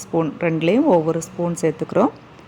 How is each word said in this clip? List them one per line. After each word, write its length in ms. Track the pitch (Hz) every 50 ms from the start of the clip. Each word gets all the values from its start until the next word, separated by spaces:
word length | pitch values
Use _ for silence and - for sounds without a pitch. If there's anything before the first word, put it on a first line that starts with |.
ஸ்பூன், 300 | - - - 165 160 147 117 - 180
ரெண்டுலேயும் 420 | 165 160 160 160 170 208 262 320 294 185
ஒவ்வொரு 260 | 165 156 165 160 165 - -
ஸ்பூன் 320 | - - 170 175 170 - -
சேர்த்துக்கிறோம். 500 | 160 151 - 156 - - 185 226 - - - - - - - -